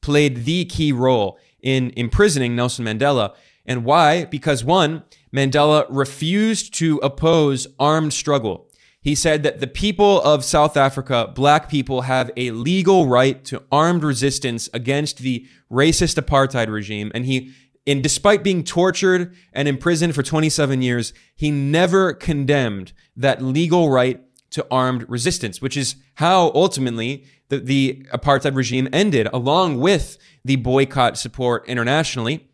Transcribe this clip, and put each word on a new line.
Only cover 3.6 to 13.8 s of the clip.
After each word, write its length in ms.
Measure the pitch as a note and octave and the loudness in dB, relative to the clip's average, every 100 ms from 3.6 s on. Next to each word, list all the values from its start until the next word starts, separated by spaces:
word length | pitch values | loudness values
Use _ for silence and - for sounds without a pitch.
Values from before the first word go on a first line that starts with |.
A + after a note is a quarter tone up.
| - | -8
And 200 | B2 A#2 | -6 0
why? 400 | D#3 D#3 F3 D3+ | 4 4 2 -2
Because 400 | D3 D#3+ C#3 A#2 | -6 -4 -2 0
one, 380 | F#3 D3+ D#3+ - _ _ | 2 2 -2 -12 _ _
Mandela 520 | C3+ C3+ D3 D3+ D3+ C#3+ | -2 0 2 4 2 0
refused 840 | C3+ C3+ - D#3 G3 A3 A3 - | -2 -4 -2 -2 0 0 -2 -6
to 240 | - E3 D3+ | -2 0 0
oppose 720 | C#3+ - D#3+ E3 D3 C3+ - _ | -2 0 2 4 2 0 -6 _
armed 320 | D3 D#3 D#3 | 0 2 0
struggle. 580 | - - C#3+ A2 F2+ _ _ _ _ | -4 -2 -2 -2 -6 _ _ _ _
He 140 | D3 C#3+ | -4 0
said 280 | E3+ D#3 | 0 2
that 160 | D3 - | 0 -2
the 80 | C3 | -8
people 540 | - G3 G3 G3+ F#3+ | -2 -2 2 4 4
of 240 | C#3+ D3+ B2+ | 4 2 2
South 320 | D#3 D3+ D3 | 2 2 4
Africa, 540 | C3+ C3+ B2 B2 A2+ | 0 0 -2 -2 -2
black 360 | - C#3 D3+ - | 0 2 2 2
people, 320 | D3 C3 C3 | -4 -2 -4
have 300 | B2 C3 B2 B2 | -2 -2 -2 -6
a 160 | B2 | -6
legal 560 | A2+ A#2+ F#3 F3+ F#3+ C#3+ | -6 -2 0 4 4 6
right 360 | B2 C3+ C3+ - | 4 4 0 -8
to 180 | C3 _ | -12 _
armed 320 | C#3+ | 2